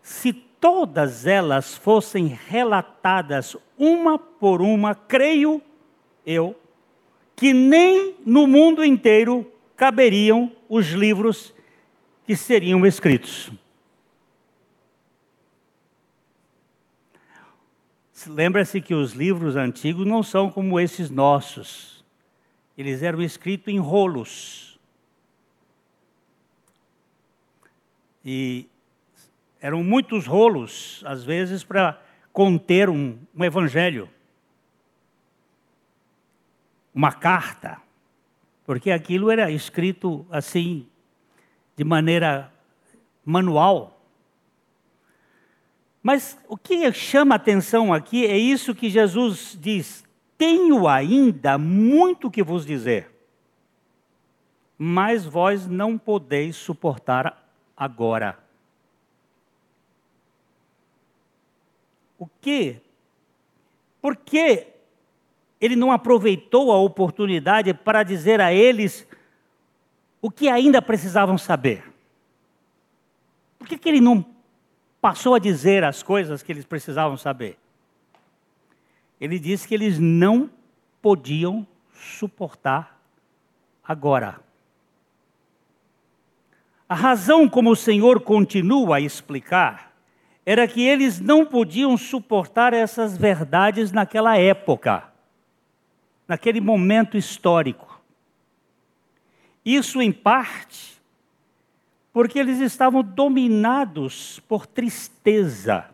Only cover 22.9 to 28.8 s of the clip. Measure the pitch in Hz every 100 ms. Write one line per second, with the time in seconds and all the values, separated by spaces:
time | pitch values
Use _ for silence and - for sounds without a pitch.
22.9 | 131 170 165 170 - 175 196 - 202 147
23.9 | 202 190 139 - - - - - _ _
24.9 | _ _ _ _ _ _ _ _ _ _
25.9 | _ _ _ _ _ _ _ _ _ _
26.9 | _ _ _ _ _ _ _ _ _ _
27.9 | _ _ _ 135 131 131 123 - _